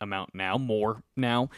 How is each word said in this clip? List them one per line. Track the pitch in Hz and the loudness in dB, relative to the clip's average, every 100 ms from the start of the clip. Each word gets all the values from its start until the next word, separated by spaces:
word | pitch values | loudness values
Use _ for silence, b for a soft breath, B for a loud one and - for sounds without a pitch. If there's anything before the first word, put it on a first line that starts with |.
amount | 101 98 92 92 | -6 -4 -6 -4
now, | 95 117 | 0 0
more | 131 107 104 110 - - | 2 2 2 -2 -6 -2
now, | 123 120 131 | 2 2 2